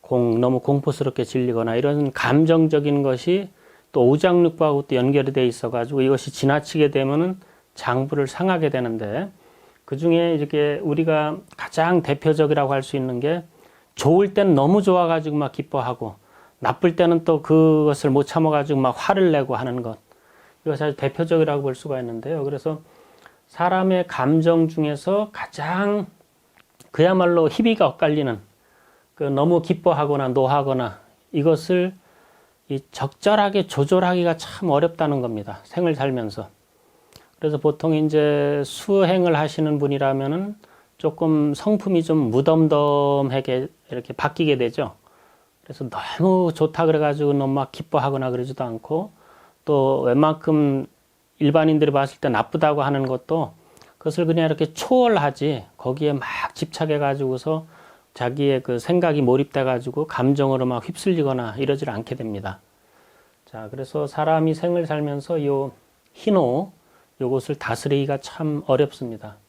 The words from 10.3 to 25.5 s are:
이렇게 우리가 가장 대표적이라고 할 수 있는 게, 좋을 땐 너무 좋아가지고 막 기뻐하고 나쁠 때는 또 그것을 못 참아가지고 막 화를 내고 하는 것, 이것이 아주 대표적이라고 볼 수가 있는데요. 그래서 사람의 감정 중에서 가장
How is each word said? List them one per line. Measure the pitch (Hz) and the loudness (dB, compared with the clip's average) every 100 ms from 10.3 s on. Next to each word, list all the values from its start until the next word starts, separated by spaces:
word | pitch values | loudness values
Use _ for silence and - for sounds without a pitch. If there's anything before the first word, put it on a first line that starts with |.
| 160 | 0
이렇게 | 147 151 147 143 | -2 0 0 0
우리가 | 160 147 160 156 151 160 - - | -2 -2 0 0 0 -6 -12 -16
가장 | - - 165 180 | -8 -2 2 2
대표적이라고 | 160 143 156 156 151 151 139 | 0 -2 0 2 2 2 0
할 | 139 | -2
수 | 131 143 | -2 -4
있는 | 131 123 | -4 -2
게, | 139 170 165 _ - _ _ - | -2 -4 -6 _ -20 _ _ -2
좋을 | 139 170 202 | 4 4 4
땐 | 196 202 147 | 2 4 4
너무 | 143 196 | 4 4
좋아가지고 | 196 180 175 165 156 147 | 4 2 2 0 -2 -4
막 | 139 | -4
기뻐하고 | - 143 139 120 120 113 101 _ _ _ _ | -6 -6 -4 -4 -6 -8 -12 _ _ _ _
나쁠 | - - 175 165 | -4 0 0 2
때는 | 170 170 | 2 2
또 | 165 160 | 2 -2
그것을 | 147 156 160 156 151 143 147 | 2 4 6 4 2 0 0
못 | 135 139 | 2 0
참아가지고 | 170 160 151 143 139 | 0 2 0 0 0
막 | 131 120 | 0 -2
화를 | - 196 185 | -2 2 4
내고 | 151 135 120 | 2 0 -4
하는 | 127 123 | -4 -6
것, | 117 110 _ _ _ _ _ _ - | -8 -12 _ _ _ _ _ _ -6
이것이 | 147 | -2
아주 | 151 143 | -4 -2
대표적이라고 | 139 - 165 165 156 143 | -4 -2 0 2 2 0
볼 | 139 127 | -2 -6
수가 | 151 135 | -8 -8
있는데요. | 120 113 131 160 | -6 -10 -6 -4
그래서 | 139 143 160 151 - _ _ _ - _ _ | -4 -4 -6 -6 -12 _ _ _ -20 _ _
사람의 | - 175 185 190 185 175 | -2 0 2 2 2 0
감정 | - 131 160 165 165 160 | -2 2 2 4 4 2
중에서 | 160 151 143 - 202 214 | 0 -4 -4 -2 -2 -2
가장 | - - | -8 -14